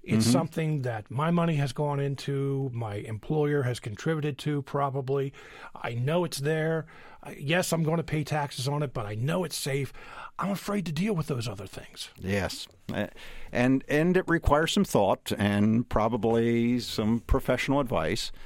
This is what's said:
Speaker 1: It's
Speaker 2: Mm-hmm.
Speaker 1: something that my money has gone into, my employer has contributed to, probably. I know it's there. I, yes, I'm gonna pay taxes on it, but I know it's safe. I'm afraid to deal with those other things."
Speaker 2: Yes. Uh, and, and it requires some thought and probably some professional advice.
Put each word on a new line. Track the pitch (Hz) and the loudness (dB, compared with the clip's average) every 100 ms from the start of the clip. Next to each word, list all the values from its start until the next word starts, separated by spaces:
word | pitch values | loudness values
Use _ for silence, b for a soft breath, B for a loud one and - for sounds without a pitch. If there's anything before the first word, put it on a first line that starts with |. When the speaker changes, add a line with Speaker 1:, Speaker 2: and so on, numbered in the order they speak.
Speaker 1:
It's | - 110 110 | 0 4 6
Speaker 2:
Mm-hmm. | |
Speaker 1:
something | 165 165 - 156 151 | 4 2 -2 0 0
that | 123 110 - | -2 -4 -4
my | 120 160 | 0 2
money | 175 170 151 | 4 4 2
has | 139 | 0
gone | - 147 143 | 0 -2 0
into, | 143 139 - 139 139 135 135 | -2 -4 -4 -2 0 -2 -2
my | 120 113 104 | -4 -6 -6
employer | 113 104 - 156 147 147 | -6 -8 -2 0 2 2
has | 123 120 | 0 -2
contributed | - 104 - 160 147 135 | -6 -6 -2 0 -2 -4
to, | 151 143 | -2 -2
probably. | 135 143 143 135 131 139 139 - B B B - | -2 -2 0 -2 -2 0 -2 -6 B B B -10
I | - | -6
know | 117 127 170 | -2 0 0
it's | 170 - | 0 -2
there. | 143 160 160 160 156 b b b | 0 0 0 -2 -4 b b b
I, | - - | -16 -8
yes, | 139 175 175 | 0 0 2
I'm | 165 | 2
gonna | 151 165 | 2 0
pay | - 156 | 0 -2
taxes | 143 151 143 - 131 | 0 -2 -4 -4 -2
on | 147 | -2
it, | 147 | -2
but | - 104 | -4 -6
I | |
know | 107 135 175 | -2 0 0
it's | 165 - | -2 -4
safe. | 147 139 131 - B B B - | -2 -2 -4 -8 B B B -6
I'm | 185 | -4
afraid | 196 - 202 170 | -4 -2 -2 -2
to | |
deal | 151 208 | 0 0
with | 175 151 | 0 0
those | 131 113 | -2 -4
other | 101 95 | -6 -10
things." | - - - - - | -12 -14 -14 -16 -8
Speaker 2:
Yes. | 92 101 87 - - - - | 0 0 0 -4 -12 -12 -6
Uh, | - 101 - B B B | -2 -2 -6 B B B
and, | - 123 131 - | 2 4 2 2
and | 147 170 185 | 2 4 2
it | 170 | 2
requires | 165 - 143 160 | 2 4 4 4
some | - 190 | 2 4
thought | 123 98 120 - 110 | 4 4 2 -2 0
and | 101 101 107 113 120 | 2 4 4 4 2
probably | 117 107 117 113 113 117 117 117 123 | 2 2 2 2 4 4 2 2 0
some | 107 - 110 117 | -2 -2 0 2
professional | - 135 - 123 - 139 | 2 2 2 0 2 0
advice. | 131 90 80 107 - - | 2 0 0 0 -4 -10